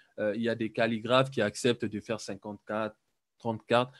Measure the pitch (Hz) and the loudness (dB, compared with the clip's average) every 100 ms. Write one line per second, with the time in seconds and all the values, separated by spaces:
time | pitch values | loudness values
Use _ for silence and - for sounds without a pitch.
0 | _ - 107 107 113 113 110 120 113 113 | _ -4 -2 0 -2 -2 -2 0 0 0
1 | 113 127 135 123 104 - 123 117 110 104 | 4 4 4 2 -2 2 0 0 -2 -6
2 | - 110 - 98 107 101 - 107 107 - | -6 -8 -8 -12 -12 -12 -6 -4 -4 -8
3 | _ _ _ _ 117 110 - 117 127 - | _ _ _ _ -4 -4 2 2 2 -6